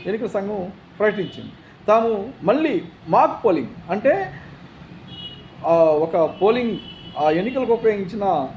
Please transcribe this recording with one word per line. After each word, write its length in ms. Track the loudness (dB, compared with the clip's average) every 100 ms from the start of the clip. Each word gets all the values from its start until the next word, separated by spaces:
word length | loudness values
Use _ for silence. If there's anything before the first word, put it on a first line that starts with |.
| -6
ఎన్నికల 220 | -4 -4
సంఘం 440 | -4 -4 -6 -8 -12 -16 -2
ప్రకటించింది. 520 | 0 0 -6 -8 -16 -18 -20 -8 2
తాము 420 | 2 4 -2 -6 -6
మళ్ళీ 380 | 0 0 2 -2 -6 -14 0
మాక్ 360 | 4 4 2 0
పోలింగ్, 220 | 0 -2 -10 -6
అంటే, 420 | -2 2 2 -2 -10 -18 -20 -20 -20 -20 -20 -20 -18 -16 -18 -20 -6 2
ఆ, 80 | 6
ఒక 540 | 6 4 2 0 0 2
పోలింగ్, 360 | 2 2 0 -4 -8 -18 -12 -2
ఆ 120 | 2
ఎన్నికలకు 420 | 2 0 -2 0
ఉపయోగించిన 720 | 2 2 0 -2 -4 0 0 -2